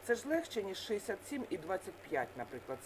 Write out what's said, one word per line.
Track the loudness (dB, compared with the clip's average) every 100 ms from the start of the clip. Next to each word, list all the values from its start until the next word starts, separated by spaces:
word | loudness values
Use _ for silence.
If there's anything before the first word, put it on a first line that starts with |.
Це | 4 2
ж | 6
легше, | 2 4 0
ніж | 0 -2
шістдесят | 0 0 2 -4 -2
сім | -4 -2
і | -2
двадцять | 0 0 -2
п'ять, | -10 0 2 2 -2
наприклад. | -4 -6 -4 -6